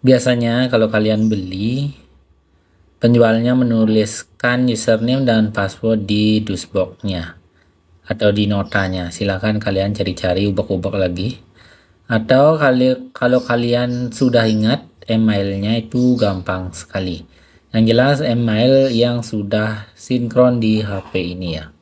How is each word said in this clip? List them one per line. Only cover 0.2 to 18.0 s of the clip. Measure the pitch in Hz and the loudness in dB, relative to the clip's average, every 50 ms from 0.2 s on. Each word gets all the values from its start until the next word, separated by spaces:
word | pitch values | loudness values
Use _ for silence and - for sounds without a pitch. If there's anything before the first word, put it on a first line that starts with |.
| - 131 123 120 120 117 117 123 127 127 | 4 0 0 0 0 0 0 0 0 0
kalau | 123 117 110 110 | 2 2 2 2
kalian | 110 107 107 107 107 107 110 110 | 2 0 2 2 0 2 2 0
beli, | 110 101 95 92 90 95 101 113 123 135 143 143 143 - - _ _ _ _ _ _ _ _ _ _ _ _ _ _ _ _ _ _ _ | 0 -2 -4 -8 -8 -4 -4 -4 -2 -2 -4 -6 -8 -12 -20 _ _ _ _ _ _ _ _ _ _ _ _ _ _ _ _ _ _ _
penjualnya | - 117 120 117 117 113 113 113 117 123 123 | 2 2 4 6 6 4 4 2 2 2 2
menuliskan | 127 127 120 117 110 110 110 107 110 107 104 - - - _ _ _ - 123 123 123 127 127 | 2 2 2 2 2 2 4 4 2 2 0 -4 -10 -14 _ _ _ -2 0 0 2 2 0
username | 117 107 - - 113 110 110 117 127 135 135 | 0 0 0 0 0 0 2 0 0 0 2
dan | 123 113 110 107 107 107 | 2 2 2 2 0 0
password | - 101 95 - - - 113 113 110 104 | -4 -4 -4 -6 -4 -2 0 0 0 0
di | 98 104 104 107 107 107 107 | -2 0 0 2 2 2 0
dusbox-nya | 107 107 101 90 - - - 98 92 87 - _ - 101 95 87 85 85 - - _ _ _ _ _ _ _ _ _ _ _ _ _ | 0 -2 -6 -8 -8 -6 -4 -4 -4 -4 -6 _ -8 -6 -6 -6 -8 -10 -14 -20 _ _ _ _ _ _ _ _ _ _ _ _ _
atau | - 113 110 113 104 101 | -10 -6 0 0 2 2
di | 104 107 104 | 2 0 0
notanya. | 104 101 98 - - 101 98 92 92 92 90 87 87 | 0 -2 -2 -2 -2 -2 -2 -2 -4 -6 -6 -8 -8
Silakan | - 104 98 95 92 95 107 107 107 | -6 -4 -4 -2 -2 -2 -2 -2 -2
kalian | 104 - 98 95 95 101 104 | -4 -2 -2 -2 -2 -2 -2
cari-cari, | - 98 95 90 - - 92 90 92 101 104 | -4 -4 -4 -4 -4 -2 -2 -2 0 0 -2
ubek-ubek | 98 95 101 - 98 90 90 98 87 98 | -2 -2 -4 -4 -4 -4 -4 -4 -4 -2
lagi. | 95 90 87 87 92 90 - - - _ _ - - - - _ _ _ _ _ _ _ | -2 -2 -4 -4 -6 -6 -8 -10 -16 _ _ -20 -20 -20 -20 _ _ _ _ _ _ _
Atau | 117 110 110 110 127 131 139 151 160 156 | -4 -4 0 2 2 4 6 4 4 4
kali, | 147 135 127 127 127 131 127 127 - - _ | 2 2 4 4 2 2 0 -2 -6 -18 _
kalau | - 127 123 123 127 123 | -2 0 2 2 2 0
kalian | - 123 120 120 120 120 120 123 123 123 123 123 120 | 0 -2 -2 0 0 0 0 0 -2 -4 -4 -6 -6
sudah | - - 139 127 120 120 113 113 | -4 0 0 2 4 4 2 4
ingat | 110 107 107 110 127 147 - - _ _ - | 2 2 2 2 0 0 -4 -12 _ _ -6
emailnya | - 113 110 110 110 104 101 98 98 98 98 98 104 117 117 | -2 0 2 2 2 2 0 -2 -2 -4 -4 -2 -2 -2 -2
itu | 110 - - 123 123 123 123 110 | -4 -4 -2 0 2 2 2 2
gampang | 107 101 95 92 90 - 92 92 92 92 87 | 2 0 0 -2 -4 -6 -6 -6 -6 -10 -12
sekali. | - - _ - 98 95 92 85 80 85 - _ _ _ _ _ _ _ _ | -14 -18 _ -8 -6 -6 -6 -6 -8 -12 -18 _ _ _ _ _ _ _ _
Yang | - 113 113 113 113 | 0 0 2 4 4
jelas | 117 | 4